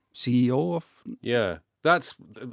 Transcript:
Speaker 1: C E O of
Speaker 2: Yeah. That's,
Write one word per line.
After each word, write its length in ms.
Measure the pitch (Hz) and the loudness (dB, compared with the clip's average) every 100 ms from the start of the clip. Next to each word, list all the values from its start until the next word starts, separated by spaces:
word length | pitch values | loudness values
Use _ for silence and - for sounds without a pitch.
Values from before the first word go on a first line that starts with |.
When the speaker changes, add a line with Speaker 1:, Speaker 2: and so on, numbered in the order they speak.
| _ | _
Speaker 1:
C 340 | - - 123 123 | -6 0 2 4
E 40 | |
O 220 | 131 170 | 2 0
of 280 | 170 - _ - - | -4 -8 _ -16 -10
Speaker 2:
Yeah. 380 | 123 120 98 80 - _ | -2 0 0 -4 -12 _
That's, 300 | 156 175 - - - 107 127 | 2 2 0 -12 -18 -16 -14